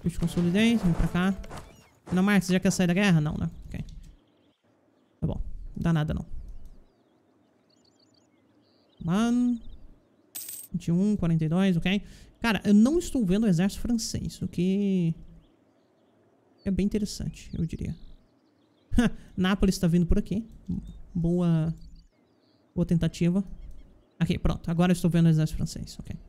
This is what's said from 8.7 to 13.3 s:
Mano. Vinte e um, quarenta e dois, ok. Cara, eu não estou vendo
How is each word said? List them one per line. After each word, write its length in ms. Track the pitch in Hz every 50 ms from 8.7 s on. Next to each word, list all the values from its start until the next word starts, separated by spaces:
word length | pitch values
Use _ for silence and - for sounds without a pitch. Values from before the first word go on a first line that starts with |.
| _ _ _ _ _ _
Mano. 560 | - 165 175 208 226 233 240 247 247 240 240 226 - - - - - - - _ _ _ _ _ _ _ _ - - - - - - -
Vinte 160 | - 170 - -
e 40 |
um, 220 | 170 175 196 214 214
quarenta 300 | 190 - 165 165 160 160
e 40 | 156
dois, 280 | 165 185 196 196 175
ok. 260 | 165 - 180 196 208 - - - - - - _ _
Cara, 200 | - 233 208 - -
eu 100 | 202 208
não 240 | 208 220 262 320 349
estou 260 | 359 - - 269 220
vendo 200 | 170